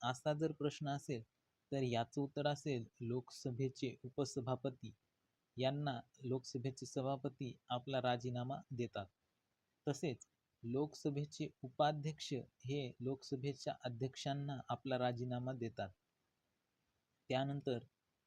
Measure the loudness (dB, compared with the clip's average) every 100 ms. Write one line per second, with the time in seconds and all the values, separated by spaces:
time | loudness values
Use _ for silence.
0 | -2 0 2 2 2 2 0 0 0 -2
1 | -2 -4 -4 _ _ _ _ 2 4 4
2 | 2 0 0 2 2 2 2 0 -2 -4
3 | -2 0 -2 -6 -4 0 0 0 -2 -2
4 | -4 0 0 0 0 0 0 -4 -10 -14
5 | _ _ _ _ _ 0 2 2 0 -2
6 | -6 -8 0 0 0 -2 -2 -2 -4 0
7 | 0 0 -2 -4 -6 -8 -4 -2 0 2
8 | 4 2 2 -2 -2 -4 -4 -2 -2 -2
9 | -6 _ _ _ _ _ _ _ -4 -2
10 | -2 -2 -8 _ _ _ -2 0 0 0
11 | -2 0 -2 -4 -6 -6 -4 4 4 4
12 | -2 -4 -2 -4 -4 _ -4 -2 -2 -4
13 | -4 -4 -4 -2 -2 -2 -4 -4 -4 -2
14 | -4 -2 -2 -2 -2 -4 -4 -4 0 2
15 | 4 2 0 -2 -2 -2 -4 -2 -6 -8
16 | _ _ _ _ _ _ _ _ _ _
17 | _ _ 0 2 2 0 0 -2 -4 _
18 | _ _